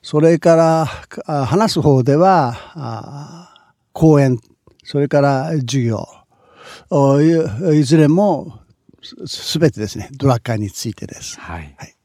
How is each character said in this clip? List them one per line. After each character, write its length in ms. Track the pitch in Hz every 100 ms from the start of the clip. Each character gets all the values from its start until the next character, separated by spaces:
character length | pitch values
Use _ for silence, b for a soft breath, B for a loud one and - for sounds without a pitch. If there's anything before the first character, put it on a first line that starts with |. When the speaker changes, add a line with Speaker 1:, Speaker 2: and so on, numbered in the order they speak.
Speaker 1:
そ 200 | - 151
れ 180 | 160 165
か 160 | 165 165
ら、 320 | 165 160 156 B - - -
あ、 200 | 147 131
話 280 | 180 220
す 80 | 170
方 220 | 147 135
で 120 | 123 147
は、 400 | 185 180 127 117 B
あ、 1000 | 165 123 110 - 143 147 165 175 _ _ _ _
講 300 | - 160 147
演、 180 | 135 120 _ _ _ _ -
そ 140 | 143
れ 100 | 143
か 100 | 147
ら 300 | 139 135 156 160
授 260 | 123 139
業、 240 | 117 110 - - _ B B B B B B
お、 320 | 156 139 139
い、 600 | 160 165 120 107 180 151
い 20 |
ず 140 | 131 160
れ 100 | 147
も、 520 | 170 208 147 170 - _ _ _ _
す-、 560 | - - - - - 160
全 120 | 156
て 100 | -
で 60 | 107
す 80 | 107
ね、 100 | 101
ド 160 | 135 139
ラ 80 | 120
ッ 40 |
カ 120 | -
ー 20 | 110
に 160 | 104
つ 160 | - 117
い 60 |
て 120 | - -
で 100 | -
す。 220 | - -
Speaker 2:
は 220 | - 85
い。 160 | 76 71
Speaker 1:
は 80 | -
い。 100 | _